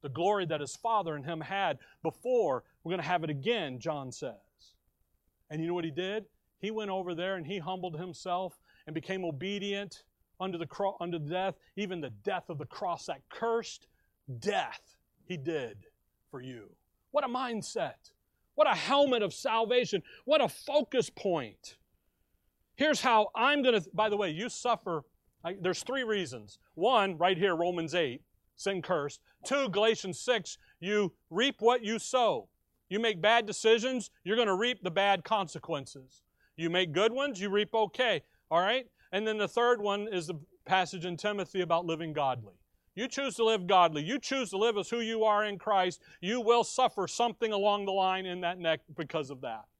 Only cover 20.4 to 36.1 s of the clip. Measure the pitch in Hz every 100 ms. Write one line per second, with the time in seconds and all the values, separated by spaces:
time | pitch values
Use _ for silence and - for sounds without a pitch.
20.4 | 220 - - 294 - 262 202 - 202 165
21.4 | 117 95 - - _ _ _ _ _ _
22.4 | _ _ _ - 294 285 254 226 208 -
23.4 | 247 294 262 220 156 180 214 208 196 156
24.4 | 226 - - - - 165 - _ _ _
25.4 | 170 196 180 185 - 269 240 208 156 117
26.4 | 104 - _ - 202 247 196 165 175 185
27.4 | 196 165 175 175 165 170 151 123 _ _
28.4 | _ _ 196 196 - 175 143 - _ _
29.4 | - 277 262 185 214 214 196 165 - 233
30.4 | 170 - _ _ 175 208 196 _ _ 170
31.4 | 269 - 220 247 214 226 - 254 226 135
32.4 | 98 _ _ _ _ 196 233 190 202 233
33.4 | 214 185 220 226 240 254 - _ 170 226
34.4 | 226 185 240 247 190 170 202 196 - 220
35.4 | 180 156 - 151 131 139 131